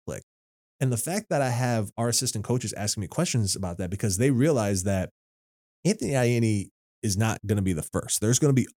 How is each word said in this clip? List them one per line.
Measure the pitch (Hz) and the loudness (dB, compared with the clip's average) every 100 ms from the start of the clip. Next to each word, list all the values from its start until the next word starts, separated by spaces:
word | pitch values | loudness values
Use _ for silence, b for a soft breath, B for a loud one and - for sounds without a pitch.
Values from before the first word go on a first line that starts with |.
| - | -12
click?" | 64 - _ _ _ _ _ | -12 -12 _ _ _ _ _
And | 135 | -2
the | 127 | 0
fact | - 190 214 | -2 -4 -2
that | 156 | 0
I | 131 | 0
have | 120 127 117 104 - | 0 0 0 -2 -2
our | 117 | -2
assistant | 117 127 113 104 | 0 -2 -4 -2
coaches | 123 110 | -2 -2
asking | - 104 - | -4 -4 -4
me | 90 | -4
questions | - 175 123 101 - | -2 -2 0 0 -2
about | 92 87 | -4 -6
that | 90 | -6
because | 95 113 90 | -2 -2 2
they | 131 | 2
realize | 127 143 143 104 98 | 4 4 2 2 0
that | 95 98 90 - _ _ _ _ _ _ 165 | 0 0 -2 -8 _ _ _ _ _ _ -2
Anthony | 220 165 | 0 0
Ianni | 139 120 120 113 104 92 _ _ _ | 2 2 4 2 2 -2 _ _ _
is | 110 95 | -2 0
not | 110 - 101 | 0 -2 -2
gonna | 104 | 0
be | 95 | 2
the | 82 | -2
first. | - 95 - - | -2 -4 -4 -2
There's | 104 113 | 2 2
gonna | 151 | 4
be | 131 - | 4 2